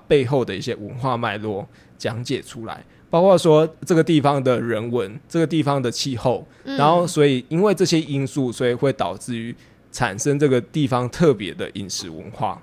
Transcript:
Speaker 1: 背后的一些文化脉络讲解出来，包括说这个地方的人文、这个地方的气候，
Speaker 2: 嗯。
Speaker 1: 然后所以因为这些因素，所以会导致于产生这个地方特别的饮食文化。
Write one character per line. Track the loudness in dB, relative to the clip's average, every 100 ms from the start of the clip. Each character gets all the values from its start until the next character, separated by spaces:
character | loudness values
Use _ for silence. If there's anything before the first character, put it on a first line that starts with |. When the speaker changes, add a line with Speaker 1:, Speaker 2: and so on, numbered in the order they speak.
| 2
Speaker 1:
背 | 2 4
后 | 0 0
的 | -4
一 |
些 | -6 -8
文 | -10 -6
化 | -4 -2
脉 | -4 -6
络 | -6 -8 -10 -18 _ -10
讲 | -8 -6
解 | -6 -6
出 | -8 -14 -12
来， | -14 -18 _ _
包 | 2
括 | 6 6
说 | 6 6 4 -2 0
这 | 2
个 |
地 | 4 4
方 | 4 2
的 | 2 0
人 | 0 -4 -2
文、 | -4 -4 -8 -6
这 | -2
个 | 0
地 | 0
方 | 0 0
的 | -2
气 | -4 -6 -2
候， | 0 -2 -4 _ -8
Speaker 2:
嗯。 | 0
Speaker 1:
然 | 4
后 | 4 2
所 | 2 4
以 | 2 -2
因 | 0
为 | 2
这 | 2 2
些 | 2
因 | 0 -4 -4
素， | -2 -4
所 | 0 -2
以 |
会 | 2 0
导 | 0 -4 -6
致 | -8
于 | -8 -8 -12 _ _ _
产 | -4 -4 -2
生 | -2 2
这 | 2
个 | 2
地 | 0 -2 0
方 | 0 -2
特 | 2 2
别 | 2 -2
的 | -8 -10 -10
饮 | -10
食 | -10 -10
文 | -12 -14
化。 | -6 -6 -6